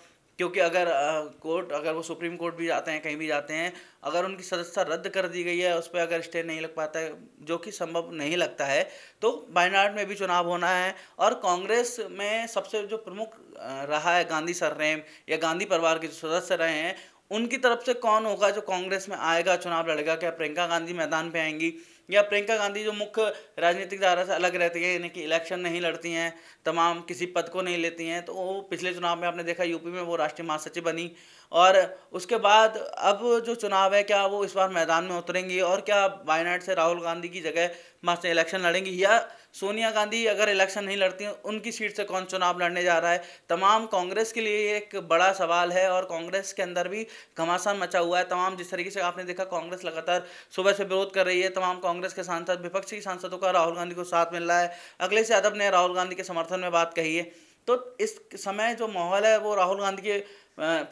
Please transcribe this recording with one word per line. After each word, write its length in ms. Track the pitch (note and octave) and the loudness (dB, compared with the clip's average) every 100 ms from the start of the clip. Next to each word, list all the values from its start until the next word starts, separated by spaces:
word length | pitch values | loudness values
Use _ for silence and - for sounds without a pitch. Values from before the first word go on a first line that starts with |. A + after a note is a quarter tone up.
| - _ _ - | -20 _ _ -4
क्योंकि 220 | F3+ F#3+ | -2 2
अगर, 260 | E3+ F3 F3 | 2 4 2
अ, 340 | C#3+ D3 D#3 | 2 0 0
कोर्ट, 520 | D3+ - D#3 E3+ E3+ | -4 -8 -4 -4 -4
अगर 200 | D3 D#3 | -4 -4
वो 100 | D#3+ | -4
सुप्रीम 340 | E3 D#3 E3+ E3+ | -6 -8 -8 -6
कोर्ट 180 | E3+ | -6
भी 120 | E3 E3 | -4 -2
जाते 240 | C3 D#3+ | -2 -2
हैं, 120 | D#3 | -6
कहीं 140 | D#3 D3+ | -6 -6
भी 100 | D#3 | -4
जाते 280 | D3 D3 | -4 -4
हैं, 180 | D#3 F3 F3 - _ | -6 -6 -8 -18 _
अगर 200 | D3 E3 | -4 -2
उनकी 180 | F#3 F#3+ | -2 -6
सदस्यता 400 | F3+ F3 E3+ - | -6 -6 -4 -2
रद्द 260 | E3 E3 F#3 | -2 -2 -2
कर 200 | F#3+ F#3 | -2 -2
दी 160 | F3 | -2
गई 140 | F3 F3 | -2 0
है, 200 | F3+ E3+ | 2 0
उस 80 | E3+ | -2
पर 120 | F3 | -2
अगर 220 | E3 E3+ | 0 -2
स्टे 220 | E3 E3+ | -4 -6
नहीं 180 | E3 D#3+ | -6 -6
लग 140 | D#3+ | -8
पाता 240 | D#3+ D#3 D#3+ | -6 -6 -4
है, 140 | D#3+ D3 - _ | -6 -8 -18 _
जो 160 | D3+ E3+ | -6 -6
कि 120 | G#3+ | -6
संभव 400 | G3+ E3 E3+ E3+ | -8 -4 -4 -4
नहीं 240 | E3 D3 F3 | -6 -2 0
लगता 280 | D#3+ - | 0 -2
है, 260 | C#3 C#3+ F#3 - - _ | 0 0 0 -6 -20 _
तो 240 | A3 B3 - | -2 -2 -2
वायनाड 440 | E3+ F3+ G3 G3+ G#3 | 2 2 4 2 0
में 100 | G3 | -6
भी 80 | |
चुनाव 340 | G3+ F#3+ F3 F3 | -4 0 0 0
होना 200 | F3 F3 | 0 0
है। 260 | F3+ F#3 F#3 - - | 0 0 -6 -14 0
और 160 | G3 | 2
कांग्रेस 640 | B3+ G3+ F3+ F#3+ A3+ A#3+ - G3 | 2 0 0 2 0 0 -4 -10
में 360 | F#3 G3+ A3 A3+ | -6 -4 -4 -4
सबसे 360 | G#3 F#3+ A3 | -6 -4 -4
जो 140 | G3+ A3 | -4 -8
प्रमुख, 320 | F#3+ F#3+ A3 - - - | -8 -10 -10 -12 -20 -16
अ, 260 | A#2 C3+ | -12 -8
रहा 320 | C#3+ D3+ D#3+ F3 | -4 -2 2 2
है 80 | |
गांधी 300 | E3 D#3 E3 | 2 0 -2
सरनेम 460 | F3 D#3+ D3 D3+ D#3 D3+ - - | -2 -2 0 0 -2 -6 -18 -6
या 80 | D#3 | -2
गांधी 280 | E3 E3+ | 0 -2
परिवार 340 | F#3+ F3 E3 D#3+ | 0 2 2 2
के 80 | D#3 | -2
जो 80 | |
सदस्य 420 | D3 D#3+ E3+ E3+ F3+ | -8 -4 -2 0 0
रहे 220 | E3 D#3 | 0 0
हैं, 180 | E3 F#3+ - _ _ | -4 -6 -14 _ _
उनकी 260 | G#3 A#3 C4 | -4 -2 0
तरफ 260 | B3+ A#3 C4 | 2 2 0
से 80 | |
कौन 320 | A#3+ A3+ G#3+ A3 | 0 2 2 2
होगा 240 | F#3+ G3+ | 2 2
जो 100 | G#3 | 2
कांग्रेस 460 | G#3 F#3 F#3 F#3+ F#3+ | -2 -4 -2 -4 -4
में 80 | F3+ | -4
आएगा, 400 | D#3+ E3 F3 F3+ | 2 2 4 2
चुनाव 340 | F#3 E3 E3 | 2 -2 0
लड़ेगा? 240 | D3+ D3+ | 0 0
क्या 160 | D#3+ E3+ | -2 -2
प्रियंका 360 | D#3+ D#3 D3+ F3 | -4 -4 -2 0
गांधी 260 | E3+ E3 | 0 -2
मैदान 380 | F3 D#3 D#3+ E3 | -4 -2 -2 -2
पे 80 | E3 | -2
आएंगी, 360 | D#3 D#3 E3 E3 - - - | -2 -2 -4 -4 -14 -20 2
या 120 | G3 | 4
प्रियंका 340 | G3+ G#3 G3+ A3 | 4 2 0 0
गांधी 280 | G3+ G3+ | 0 -2
जो 80 | G#3+ | -4
मुख्य 400 | G#3 G#3 - G#3+ - - - | -4 -4 0 0 -2 -12 0
राजनीतिक 420 | E3+ F3+ F#3+ G3 | 2 2 -2 0
धारा 240 | F#3+ F3 | 2 2
से 80 | F#3 | 2
अलग 240 | E3+ F3+ F3 | 0 0 2
रहती 260 | F3 E3+ | 0 0
हैं, 100 | F3 | -2
यानी 160 | F3 E3+ | -2 -4
कि 140 | F3 | -8
इलेक्शन 380 | D#3 E3 E3 F3+ | -2 0 0 -4
नहीं 200 | F3+ E3+ | -4 -2
लड़ती 320 | E3+ E3 E3+ | -2 -4 -4
हैं, 280 | E3 E3 E3 - - | -4 -4 -6 -18 -8
तमाम 360 | - E3 E3+ E3+ | -2 2 2 2
किसी 260 | E3+ F3 F3 | -6 -8 -2
पद 220 | F3+ E3 | -2 -2
को 140 | F3+ | -4
नहीं 160 | F3+ F3 | -2 -2
लेती 280 | E3 E3 E3 | -2 -4 -6
हैं, 180 | E3+ | -6
तो 100 | F3 | -6
वो 260 | F3+ F#3 G3 | -6 -6 -6
पिछले 340 | G3 E3+ F3+ | -6 -6 -4
चुनाव 260 | F3 E3+ E3+ | -2 -2 0
में 80 | F3 | -2
आपने 140 | E3+ | -4
देखा 220 | E3+ E3+ | -4 -2
यूपी 260 | F3 E3 E3 | -2 -4 -6
में 120 | F3+ | -8
वो 140 | F3 E3+ | -4 -2
राष्ट्रीय 320 | D3+ D#3 E3 | -2 -2 -6
महासचिव 360 | D3+ D#3 E3+ | -6 -6 -6
बनी, 280 | E3 D#3+ E3+ E3+ - - _ | -4 -4 -6 -12 -20 -20 _
और 460 | E3 F3+ F#3+ F3 - - | 8 8 8 6 -2 -12
उसके 240 | F3+ F3+ A3+ | -10 -2 2
बाद 400 | G3+ G#3+ A3 - - - | 8 8 8 4 -8 0
अब 440 | G3 G3+ A#3+ A#3 A#3 | 2 2 2 2 0
जो 80 | |
चुनाव 400 | A#3 G#3 G3 F#3+ | -4 0 4 6
है, 80 | G3+ | 4
क्या 240 | G3+ G3+ G3 | 4 4 2
वो 180 | G3+ | 0
इस 100 | G3 | 0
बार 140 | F#3+ F#3+ | 2 2
मैदान 360 | F#3 E3 E3 | 2 4 2
में 120 | F3+ F3 | 2 -4
उतरेंगी, 420 | E3+ F3 F3+ F#3 | -2 -4 -2 0
और 200 | F3+ F#3+ | 2 2
क्या 260 | G3+ G#3 G3 | 4 4 4
वायनाड 560 | G3 D#3 D#3 E3+ F3 | 0 0 0 2 -2
से 120 | F3+ | 0
राहुल 260 | F3+ E3 F3 | 2 2 2
गांधी 260 | E3+ E3+ F3 | -2 -4 -6
की 120 | F3+ | -6
जगह 300 | D#3+ D#3 F3 F3 - _ | -4 0 0 -2 -16 _
वहाँ 140 | F3 E3+ | -2 0
से 80 | F3 | 2
इलेक्शन 300 | E3 E3 F#3+ | 2 2 0
लड़ेंगी, 440 | F3+ F3 F#3+ F3+ | 2 2 -2 2
या 240 | G3 A3+ A3+ - _ | 6 6 4 -8 _
सोनिया 380 | - G3 A3 A3+ | -8 -6 -2 0
गांधी 360 | G#3+ G#3 A3+ A3+ | 0 0 0 0
अगर 220 | G3 G#3+ | 2 2
इलेक्शन 360 | G3 G3 G#3 | 4 2 2
नहीं 120 | G3 G3+ | -4 0
लड़ती 280 | F#3+ F#3 | 0 0
हैं, 180 | G#3 G3+ | -8 -8
उनकी 300 | - G#3+ G#3+ | -8 -8 -8
सीट 240 | G#3+ G#3+ G#3 | -6 -6 -4
से 80 | |
कौन 200 | G3+ F#3 | -4 -4
चुनाव 360 | F#3 F#3+ F3+ F3 | -4 0 0 2
लड़ने 220 | F3 F3+ | 0 2
जा 160 | F3 E3+ | 2 4
रहा 120 | E3+ | 4
है? 120 | F3 - - - | 0 -2 -16 -4
तमाम 380 | E3+ F#3+ A3 A3+ | 2 4 4 2
कांग्रेस 460 | G3 F3+ G3+ A3+ | -2 0 0 -2
के 80 | A#3+ | -2
लिए 300 | A3 G#3 G#3 | -2 0 0
ये 60 | G#3 | -2
एक 200 | G#3 G3 E3+ | -4 -10 2
बड़ा 240 | E3 F#3+ | 4 6
सवाल 400 | F#3+ E3+ E3+ F3 | 4 2 2 4
है, 180 | F3+ F#3+ | 4 4
और 140 | F#3 | 2
कांग्रेस 480 | F#3 E3+ E3+ F#3 G3 | 0 -6 -4 -6 -4
के 100 | - | -6
अंदर 260 | F3+ F3 F3 | -4 -2 -4
भी 180 | G#3 A3 - - - | -6 -8 -14 -14 -4
घमासान 400 | E3 F3 G#3 G3+ | 0 0 0 -2
मचा 200 | F3+ F#3 | 0 2
हुआ 200 | F3 F3 | 2 2
है। 60 | |
तमाम, 320 | F3+ F3+ F#3 F#3 | 0 0 0 -2
जिस 140 | F3 | -6
तरीके 200 | F#3 F3+ | -6 -4
से 100 | F#3+ | -2
आपने 240 | F3 F3 | -2 -2
देखा, 200 | F3+ F3+ | -8 -6
कांग्रेस 400 | F#3 F3+ E3 F3+ | -4 -4 -6 -8
लगातार 420 | F3 D#3+ D#3+ F3 F3 - - - | -8 -6 0 -2 -2 -12 -8 2
सुबह 160 | F#3+ | 2
से 120 | G3+ | 2
विरोध 300 | F#3 F#3+ G3 | 0 0 0
कर 120 | G3 F3+ | 2 2
रही 140 | F3+ | 2
है, 80 | F#3 | 2
तमाम 300 | F#3 F#3 F#3 | 0 -2 0
कांग्रेस 340 | F3+ F3 F#3 | -2 -2 -4
के 100 | - | -6
सांसद, 380 | F3 E3+ F3 F3+ | -6 -4 -2 -4
विपक्षी 380 | F3 F#3 G3 G#3 | -2 -6 -6 -8
सांसदों 380 | G3 F3+ F3+ F3+ | -8 -8 -8 -2
का 120 | F#3+ | 2
राहुल 240 | F3+ E3 | 4 4
गांधी 200 | F3 E3+ | 0 -6
को 100 | F3 | -6
साथ 220 | F3+ E3+ E3+ | 0 2 2
मिल 100 | F3 | 0
रहा 180 | E3+ F3 | 2 2
है। 120 | F3 - - - | 2 -4 -16 -6
अखिलेश 300 | F#3 G#3 A3 | 0 2 4
यादव 240 | G#3+ G3+ | 4 4
ने 160 | G3+ G3+ | 2 4
राहुल 240 | F#3 F3+ | 6 4
गांधी 200 | F3+ F3+ | 2 -2
के 100 | F#3 | -6
समर्थन 360 | F3+ E3+ D#3+ F#3 | -6 -4 -4 -4
में 120 | F3+ | 0
बात 220 | E3+ E3 | 2 2
कही 220 | E3+ D#3+ D#3+ | 0 -2 -2
है, 60 | E3+ - - _ - | -4 -10 -20 _ -2
तो 300 | B3 - - | 0 -2 -4
इस 200 | G#3+ - - | -4 -4 -16
समय 400 | F#3 G3+ G3+ A3+ | -10 -6 -2 -2
जो 140 | A3+ A3 | -2 -4
माहौल 360 | G3 E3+ G3 | -2 0 4
है 140 | G#3+ A3 | 6 4
वो 160 | G#3 | 4
राहुल 260 | G3+ F3+ G3 | 2 2 2
गांधी 220 | G3 G3 | -2 -2
के, 100 | G3 | -2
अ, 720 | G3+ G3+ - _ - D#3 D#3+ D3 | -4 -4 -14 _ -4 0 0 0